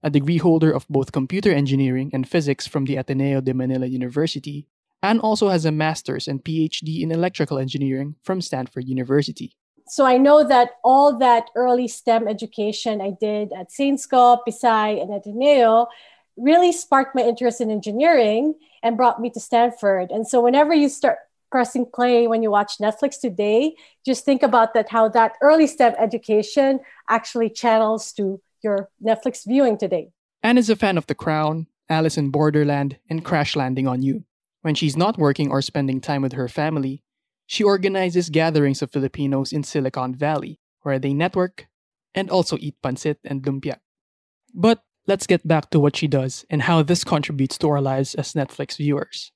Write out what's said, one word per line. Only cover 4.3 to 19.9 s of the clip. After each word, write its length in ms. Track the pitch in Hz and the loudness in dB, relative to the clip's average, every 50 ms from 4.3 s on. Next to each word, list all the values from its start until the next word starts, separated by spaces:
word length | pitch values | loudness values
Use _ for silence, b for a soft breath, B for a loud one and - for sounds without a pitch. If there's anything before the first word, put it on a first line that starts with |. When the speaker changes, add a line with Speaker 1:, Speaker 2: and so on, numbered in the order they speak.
| - 143 - 147 143 143 147 _ _ _ _ _ _ _ | -4 -8 -10 -12 -14 -14 -16 _ _ _ _ _ _ _
Speaker 1:
Anne 180 | - 196 220 226 | -2 0 0 0
also 300 | 220 220 214 - 214 196 | 0 0 0 2 2 2
has 160 | 185 175 156 | 2 2 0
a 60 | 160 | 0
master's 560 | 151 151 156 156 156 - - - 127 135 - | 0 0 -2 -2 -4 -6 -8 -8 -8 -8 -6
and 180 | - 139 135 _ | -6 -8 -8 _
P 180 | 165 160 160 160 | -6 -2 -2 -2
H 180 | 160 - - | -2 -4 -8
D 200 | - 156 156 170 | -8 -8 -6 -6
in 100 | 165 160 | -4 -4
electrical 460 | 165 165 170 180 185 - 160 - 151 | -2 -2 -2 -4 -2 -4 -4 -2 -2
engineering 560 | 135 135 131 - 151 139 135 131 131 139 147 156 _ | -6 -4 -4 -4 -4 -4 -2 -4 -4 -6 -8 -10 _
from 180 | _ - 190 185 | _ -6 -6 -6
Stanford 480 | 170 - - 131 123 - _ 135 123 | -6 -6 -6 -8 -8 -8 _ -12 -8
University. 720 | 131 131 131 127 123 135 147 143 - - - - - _ _ _ _ _ _ _ | -6 -6 -6 -2 0 0 0 0 -2 -8 -12 -14 -16 _ _ _ _ _ _ _
Speaker 2:
So 180 | - - - 269 | -12 0 2 4
I 140 | 262 254 254 | 4 6 6
know 280 | 269 285 294 302 294 | 6 6 8 6 6
that 300 | 240 269 247 247 240 - _ - | 6 4 4 4 2 -2 _ 2
all 340 | 247 262 269 285 294 269 | 4 6 6 6 4 4
that 320 | 226 262 247 240 233 233 - _ | 4 4 4 4 4 2 -2 _
early 320 | 233 247 247 247 247 254 | 0 2 2 2 2 0
stem 400 | 220 - - _ 240 226 226 226 | -4 -6 -6 _ 0 2 2 0
education 760 | 202 214 202 233 220 _ - 208 208 208 - - 233 214 208 | -2 -4 -6 -8 -12 _ -4 -4 -4 -4 -4 -6 -4 -4 -4
I 160 | 190 196 190 - | -6 -6 -6 -4
did 320 | 220 208 214 208 208 196 | -4 -4 -2 -4 -4 -6
at 200 | - 185 185 _ | -8 -12 -14 _
Saint 280 | - - 277 277 269 262 | -6 -2 0 0 0 -2
Sco, 380 | - - - 254 247 247 240 240 240 | -2 0 4 6 6 6 6 4 2
Pisay, 540 | 233 220 - - 240 226 220 214 214 214 175 | -8 -8 -2 0 2 2 2 0 0 -2 -4
and 100 | 151 185 | -4 -6
Ateneo 760 | 208 202 - 208 208 226 262 294 294 269 233 226 220 226 240 233 B B B B B B B B _ | -8 -10 -10 -10 -6 0 2 4 4 6 6 6 4 4 2 0 B B B B B B B B _
really 340 | - 240 277 320 349 359 349 | -2 2 4 4 6 4 4
sparked 440 | 339 - - _ 285 269 269 269 - | 2 -2 -2 _ 2 2 2 0 -2
my 80 | 262 233 | 0 0
interest 360 | 240 226 233 254 240 233 - | 0 -2 0 -2 -4 -2 -2
in 120 | 247 214 | -4 -4
engineering 840 | 214 208 185 214 202 233 294 330 339 277 233 208 214 226 277 311 302 b b b b b b | -4 -6 -6 -6 -2 0 2 4 4 4 4 2 2 0 0 -2 -4 b b b b b b
and 140 | 233 233 | -4 0
brought 220 | 214 254 277 - - | 2 2 2 2 0
me 120 | 226 240 | -8 -8
to 80 | - 220 | -8 -10
Stanford. 720 | - - - 233 233 240 240 - - 202 | -8 0 2 2 2 2 0 -2 0 0